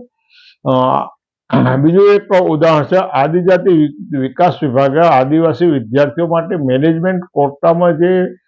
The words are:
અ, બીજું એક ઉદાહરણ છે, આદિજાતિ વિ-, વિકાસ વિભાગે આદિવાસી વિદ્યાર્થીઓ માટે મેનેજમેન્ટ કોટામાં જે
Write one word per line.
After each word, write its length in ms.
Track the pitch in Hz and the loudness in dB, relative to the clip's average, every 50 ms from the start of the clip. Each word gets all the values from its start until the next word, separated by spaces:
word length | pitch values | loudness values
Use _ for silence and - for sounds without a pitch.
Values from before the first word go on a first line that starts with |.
| 240 - _ _ _ _ _ - - - _ _ - | -8 -16 _ _ _ _ _ -20 -20 -20 _ _ -4
અ, 1120 | 139 131 131 127 131 135 143 - - - _ _ _ _ _ _ - - 135 123 127 127 131 | -2 0 0 0 0 -2 -2 -4 -6 -12 _ _ _ _ _ _ -4 -2 0 0 0 0 0
બીજું 360 | 139 160 170 190 202 202 202 | 2 2 2 4 4 4 2
એક 280 | 202 196 - 202 185 185 | 0 0 0 0 0 2
ઉદાહરણ 400 | 170 160 151 160 165 160 151 139 | 0 0 0 2 2 2 2 0
છે, 120 | - 180 | 0 0
આદિજાતિ 720 | 185 180 - 147 139 139 151 156 180 175 180 185 180 175 196 | -2 -2 -2 -2 -2 0 0 0 0 2 2 0 2 2 2
વિ-, 480 | 180 156 151 143 - - - - 143 139 | 2 2 2 0 -2 -8 -12 -8 -6 -6
વિકાસ 460 | 131 131 127 - 175 180 131 - 165 | -6 -6 -2 0 0 0 0 -2 -4
વિભાગે 360 | 143 120 131 139 139 135 156 | -2 0 0 0 2 2 2
આદિવાસી 640 | 170 165 151 131 131 135 151 160 165 165 147 - 170 | 2 2 2 2 2 2 0 0 0 0 0 0 0
વિદ્યાર્થીઓ 640 | 175 151 135 113 107 117 135 147 143 143 165 170 165 | 0 0 0 -4 -2 0 0 0 0 0 -4 -4 -2
માટે 280 | 165 165 165 175 180 | -2 -4 -4 -4 -6
મેનેજમેન્ટ 680 | 175 143 127 127 127 143 165 160 165 165 185 190 180 175 - _ | -4 -2 -2 0 0 0 0 0 0 -2 -4 -4 -4 -6 -6 _
કોટામાં 640 | 143 143 139 139 - - 165 165 170 180 175 170 151 | -2 -2 -2 -2 -2 0 0 0 2 0 0 0 0
જે 300 | 170 180 185 185 185 185 - - _ | 0 0 0 0 -2 -4 -6 -12 _